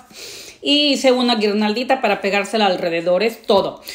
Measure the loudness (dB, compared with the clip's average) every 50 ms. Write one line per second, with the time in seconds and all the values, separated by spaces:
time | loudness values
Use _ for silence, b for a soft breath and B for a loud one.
0 | -20 B B B B B B B B B B B -2 0 2 2 2 2 0 2
1 | 4 2 4 4 2 0 0 0 0 0 0 0 0 0 -2 -2 0 -2 -2 0
2 | 2 0 -2 0 -2 -2 -2 -2 -2 -2 -2 0 2 2 0 0 -2 -2 -2 -2
3 | 0 0 0 2 0 -2 -4 -6 -2 2 2 2 2 0 -6 B B B B